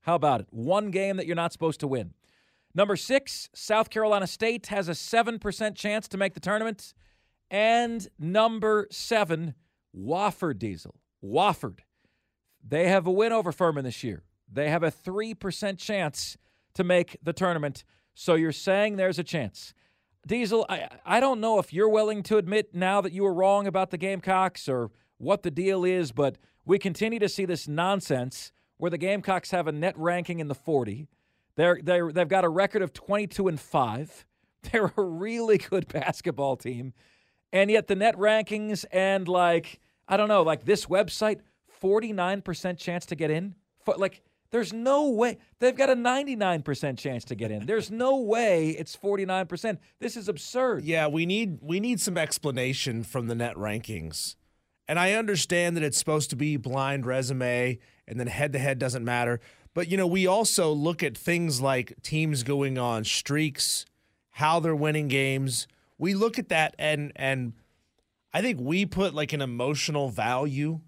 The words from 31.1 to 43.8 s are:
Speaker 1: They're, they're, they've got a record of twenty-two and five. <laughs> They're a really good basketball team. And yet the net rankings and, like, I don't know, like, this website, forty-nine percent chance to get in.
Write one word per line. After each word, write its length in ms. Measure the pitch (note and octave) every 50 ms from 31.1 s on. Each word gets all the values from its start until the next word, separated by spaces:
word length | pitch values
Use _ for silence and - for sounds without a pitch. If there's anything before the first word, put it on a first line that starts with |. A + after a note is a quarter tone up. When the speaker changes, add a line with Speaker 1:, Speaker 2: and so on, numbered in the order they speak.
| _ _ _ _ _ _ _ _ _
Speaker 1:
They're, 240 | - D#3+ F3 F3 - D#3+
they're, 280 | D#3+ F3+ F3 E3+ E3
they've 160 | D#3 F3+ F3
got 180 | D3 F#3 F#3+ F3+
a 40 | E3+
record 320 | D#3 F3+ G3 G3 - F#3+
of 120 | F#3+ D#3 _
twenty-two 560 | - - - G3+ G#3 G#3 - - - G3 F#3+
and 100 | D#3+ C#3+
five. 680 | - - - D3+ C3 A2+ G#2+ B2 D#3 D3+ - - - _ _ _ _
<laughs> 160 | _ _ _ -
They're 300 | - - A3+ G#3 F3+ -
a 60 | - G3
really 540 | F3+ D#3+ E3 F#3+ A3 A#3 A#3 A#3 A3 G#3+
good 320 | F#3 - - - F#3 E3 -
basketball 640 | - D3+ C#3+ F3+ E3 - - F3 C3+ B2 C#3 C3+ C3
team. 380 | A#2+ - B2+ B2+ A#2+ B2+ C3 - _ _ _ _ _ _ _ _ _ _ _
And 180 | - F#3+ G3 G3+
yet 180 | G#3+ G#3+ -
the 80 | - G3+
net 200 | F#3+ G#3 A3+ -
rankings 680 | F3+ G3+ G#3+ A3 A3 G#3+ - G#3 G#3+ G#3+ G#3+ G#3 - - -
and, 360 | - F#3 F#3+ F#3+ G3 F#3+ F#3
like, 520 | E3 F3+ F3+ F3 E3+ E3+ E3+ E3+ - - _ _ _ _ _ _
I 80 | - G3
don't 140 | G3+ G#3 G#3
know, 120 | G#3+ G3
like, 220 | E3 D#3+ D#3 D3 -
this 220 | E3 G#3 - -
website, 560 | - F3+ F#3+ G#3+ E3 - - A3 G#3+ G3+ - _ _ _ _ _
forty-nine 760 | _ _ _ - F#3+ G3+ A3 A3+ A3+ G#3+ F#3+ F3 F3+ G3 G3+ -
percent 360 | - E3+ - - F#3 F3+ D#3
chance 260 | - - F3 F3 -
to 80 | - F3
get 140 | D3 E3 D3+
in. 260 | D3+ D#3+ F#3 G3+ F3+ _ _ _ _ _